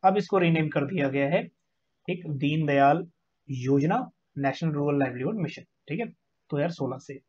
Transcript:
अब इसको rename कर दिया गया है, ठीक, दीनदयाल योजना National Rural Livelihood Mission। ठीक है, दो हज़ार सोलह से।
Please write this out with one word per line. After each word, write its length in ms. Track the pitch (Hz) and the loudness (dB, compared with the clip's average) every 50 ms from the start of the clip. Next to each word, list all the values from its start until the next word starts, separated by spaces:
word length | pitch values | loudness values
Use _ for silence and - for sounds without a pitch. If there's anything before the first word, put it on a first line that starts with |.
| - | 4
अब 120 | 190 190 | 4 4
इसको 220 | 208 196 - - 190 | 4 -2 2 2 2
rename 300 | 175 170 165 160 156 156 | 4 4 4 2 2 0
कर 160 | 151 156 143 | 0 -2 -2
दिया 220 | 131 196 175 143 135 | -2 -2 -2 -2 0
गया 200 | 135 139 139 139 | 0 0 0 2
है, 140 | 160 196 240 | 0 0 -2
ठीक, 800 | - _ _ _ _ _ _ _ _ _ _ _ - 185 180 170 160 | -2 _ _ _ _ _ _ _ _ _ _ _ -8 -8 -8 -6 -8
दीनदयाल 760 | 147 135 143 143 151 160 156 143 143 139 139 139 147 170 175 170 _ _ _ _ _ _ _ - | -6 -2 -2 0 0 0 0 2 4 6 6 6 4 4 0 -8 _ _ _ _ _ _ _ -10
योजना 640 | 135 127 120 131 139 143 139 160 196 247 262 - _ _ _ _ _ 143 | -10 -6 0 2 2 2 2 2 0 -2 -4 -6 _ _ _ _ _ -4
National 340 | 139 139 135 - 170 160 147 | -4 -4 -4 -2 -4 -4 -2
Rural 260 | 143 143 147 147 143 | -2 -2 0 0 0
Livelihood 400 | 139 127 120 123 127 160 220 220 | 0 0 -2 -4 -4 -4 -4 -4
Mission। 260 | 170 139 - - - _ _ _ _ - | -6 -6 -6 -12 -20 _ _ _ _ -10
ठीक 120 | 147 190 | -6 -6
है, 60 | 233 | -6
दो 500 | - - _ _ _ _ _ _ _ - | -8 -10 _ _ _ _ _ _ _ -4
हज़ार 140 | 143 143 170 | -2 -2 -2
सोलह 280 | 165 - 139 127 127 131 | -4 -4 -6 -6 -6 -8
से। 220 | - - 139 139 _ | -12 -16 -16 -18 _